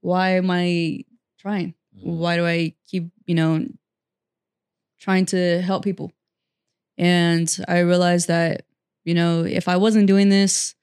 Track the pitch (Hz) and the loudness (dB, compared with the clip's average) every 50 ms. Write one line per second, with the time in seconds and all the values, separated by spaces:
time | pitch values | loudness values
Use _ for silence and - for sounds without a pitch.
0 | - 175 180 185 185 185 185 185 185 185 180 180 180 175 175 170 170 160 156 - | -2 0 0 0 2 2 2 0 0 0 0 0 0 0 0 0 -2 -2 -4 -8
1 | - _ _ _ _ _ _ _ _ 196 208 196 170 175 165 _ _ _ _ 98 | -12 _ _ _ _ _ _ _ _ -6 -6 -4 -6 -6 -10 _ _ _ _ -14
2 | 95 175 170 165 165 170 170 170 170 170 170 170 165 156 - _ _ _ - 185 | -10 -8 -6 -4 -2 0 0 0 0 0 0 -2 -2 -4 -6 _ _ _ -8 -8
3 | 165 170 _ _ _ - 170 165 160 160 160 160 - - - - _ _ _ _ | -8 -8 _ _ _ -2 0 2 2 2 0 -2 -4 -6 -10 -18 _ _ _ _
4 | _ _ _ _ _ _ _ _ _ _ _ _ _ _ _ _ _ _ _ _ | _ _ _ _ _ _ _ _ _ _ _ _ _ _ _ _ _ _ _ _
5 | - - 190 185 185 - - 185 180 175 170 175 185 180 190 190 196 202 180 - | -4 0 2 2 2 0 0 -2 0 0 0 -2 -2 -2 -4 -2 -4 -6 -6 -6
6 | - - _ _ _ _ _ _ _ _ _ _ _ _ _ _ _ _ _ - | -10 -14 _ _ _ _ _ _ _ _ _ _ _ _ _ _ _ _ _ -2
7 | 180 175 180 175 170 170 170 165 170 160 - - 185 - 170 175 175 175 180 180 | 0 2 2 2 2 2 0 0 -2 -2 -4 -6 -4 -2 0 0 2 2 2 2
8 | 180 175 175 175 170 - 170 170 165 165 - - - _ _ _ _ _ _ _ | 2 2 2 0 0 0 -2 0 0 -2 -4 -6 -10 _ _ _ _ _ _ _
9 | _ 170 170 170 170 170 170 165 165 - - - - 180 180 180 202 226 214 220 | _ -2 0 0 2 2 0 0 -2 -2 -4 -4 -2 0 0 2 2 4 4 4
10 | 202 190 196 196 202 202 196 196 196 196 - - - - - _ | 4 4 4 4 4 4 4 4 2 2 0 -2 -4 -8 -10 _